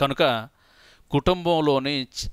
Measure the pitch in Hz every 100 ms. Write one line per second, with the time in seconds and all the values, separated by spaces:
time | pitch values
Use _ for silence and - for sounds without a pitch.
0 | 139 135 147 113 113 _ _ _ _ _
1 | _ 143 180 180 170 160 151 135 139 143
2 | 123 - -